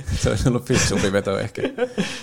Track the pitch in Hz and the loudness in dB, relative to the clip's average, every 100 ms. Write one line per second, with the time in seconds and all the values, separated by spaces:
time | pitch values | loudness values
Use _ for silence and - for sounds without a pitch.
0 | 139 - - 107 135 120 - 120 - 104 | -4 0 2 2 2 2 2 2 2 2
1 | 104 101 98 95 107 - 262 269 247 233 | 2 2 2 0 -2 -4 -4 -2 -4 -2
2 | - - | -4 -6